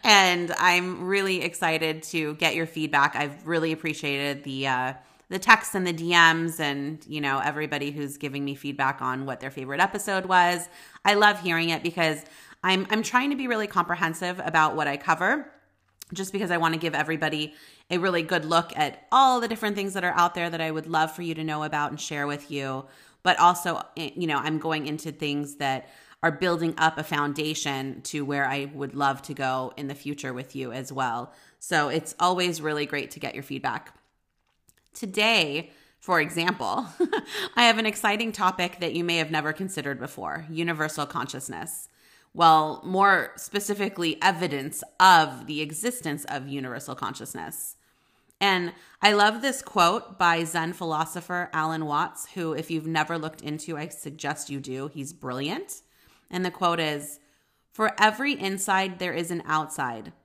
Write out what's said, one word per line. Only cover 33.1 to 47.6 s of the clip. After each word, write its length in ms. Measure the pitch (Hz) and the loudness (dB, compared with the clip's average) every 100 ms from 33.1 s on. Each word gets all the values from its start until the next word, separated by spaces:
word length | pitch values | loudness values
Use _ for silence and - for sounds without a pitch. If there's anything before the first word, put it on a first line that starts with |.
to 80 | - | -8
get 140 | 139 | -8
your 100 | - | -8
feedback. 500 | 135 135 135 113 - - _ _ _ _ _ _ _ _ _ | -10 -6 -4 -6 -10 -20 _ _ _ _ _ _ _ _ _
Today, 760 | - 202 190 214 220 156 143 165 - _ _ | -12 -6 2 4 4 2 -2 -6 -18 _ _
for 200 | - 175 | 0 2
example, 640 | 156 170 170 180 107 - 208 - 359 427 | 2 0 -2 0 -2 -2 -4 -2 0 0
<laughs> 340 | - 415 381 - | -4 -8 -4 4
I 80 | |
have 140 | 240 220 | 4 4
an 80 | 220 | 0
exciting 460 | 214 214 214 226 | 0 0 0 -2
topic 480 | 208 185 190 175 180 | 0 0 0 -4 -2
that 140 | 170 | -4
you 100 | 170 | -2
may 140 | 170 170 | 0 0
have 120 | 156 | 0
never 220 | 156 151 | 0 -2
considered 480 | 151 190 160 143 131 | -4 -6 -6 -6 -6
before, 460 | 127 - 90 160 156 | -8 -8 -8 -8 -8
universal 560 | 160 170 160 156 151 143 | -4 -2 0 -2 -2 -4
consciousness. 840 | - 127 131 - 82 - - - _ _ _ _ | -4 -6 -8 -10 -10 -10 -12 -14 _ _ _ _
Well, 480 | 165 165 156 156 - | 6 8 8 6 -4
more 480 | - 185 196 185 120 - | -2 4 6 6 2 -8
specifically, 840 | - 208 208 202 196 - 165 - | -6 -4 -2 -2 -2 -2 -2 2
evidence 600 | 180 165 175 139 135 - - _ | 2 2 -2 -2 -6 -8 -12 _
of 460 | 185 175 156 127 135 | 10 10 8 -2 -8
the 160 | 151 | -6
existence 600 | 151 151 233 247 160 143 | -4 -4 -4 -4 -4 -6
of 240 | - 139 135 | -6 -8 -6
universal 460 | 139 131 123 135 | -8 -6 -8 -10
consciousness. 840 | 123 101 - 117 - 78 - | -8 -8 -8 -12 -10 -10 -10